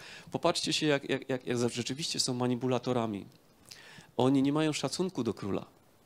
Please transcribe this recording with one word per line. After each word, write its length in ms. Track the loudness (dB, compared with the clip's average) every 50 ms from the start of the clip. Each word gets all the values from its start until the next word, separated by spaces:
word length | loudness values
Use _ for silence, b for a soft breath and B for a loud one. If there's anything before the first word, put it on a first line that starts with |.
| B B B B B B
Popatrzcie 420 | -8 -2 0 0 0 0 -2 0 0
się, 120 | 2 2
jak, 240 | 2 2 2 2 0
jak, 200 | -2 -2 0 -2
jak, 180 | -4 -4 -2 -2
jak 100 | 0 0
za-, 120 | 0 0
rzeczywiście 500 | 0 -2 -4 -4 -6 -6 -6 -6 -2 -2
są 140 | -2 -2 0
manipulatorami. 920 | 0 0 0 0 0 0 0 0 0 0 0 0 0 0 -2 -4 -6 -8 -12 -18 -20 _ -20 -20 _ B B B B B B B B B B B 4
Oni 240 | 4 6 6 6
nie 120 | 4 4 4
mają 200 | 2 2 2 0
szacunku 500 | 0 -2 -4 -2 -2 -2 -2 -2 -2 -2
do 100 | -2 -2
króla. 320 | -2 -4 -2 -2 -4 -4 -8 -20 -20 _ _ _ _ _